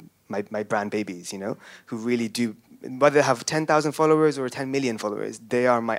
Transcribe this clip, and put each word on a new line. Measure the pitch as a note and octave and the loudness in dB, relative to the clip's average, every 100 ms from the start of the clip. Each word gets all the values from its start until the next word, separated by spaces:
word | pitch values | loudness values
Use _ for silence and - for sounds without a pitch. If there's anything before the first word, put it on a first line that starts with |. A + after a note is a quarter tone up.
| - _ - | -16 _ -8
my, | G2+ G#2 | -6 -4
my | G#2 | -6
brand | G#2+ A2 G#2 | -2 -2 -2
babies, | G#2+ G2+ F2 F2 | -4 -4 -8 -10
you | G2 | -8
know, | F#2+ - - - - | -8 -8 -14 -20 -12
who | A#2 | -6
really | A#2 B2 A2+ | -2 0 0
do, | A2+ A#2 G#2 _ - | -2 -4 -4 _ -18
whether | - B2+ C#3+ | -12 2 4
they | C#3+ | 4
have | C3+ B2 | 4 2
ten | - D#3 D#3+ | 0 -2 2
thousand | D3+ D3+ | 2 2
followers | C#3 D#3 D#3 D#3 C#3 | 2 4 6 4 2
or | B2+ | -4
ten | C#3 C3+ | -6 -4
million | C#3 C3 A2 | 0 0 -2
followers, | G#2+ G#2 G#2+ A2+ | -4 -4 -6 -10
they | - B2 B2 | -2 2 4
are | A#2+ | 4
my | A2+ | 2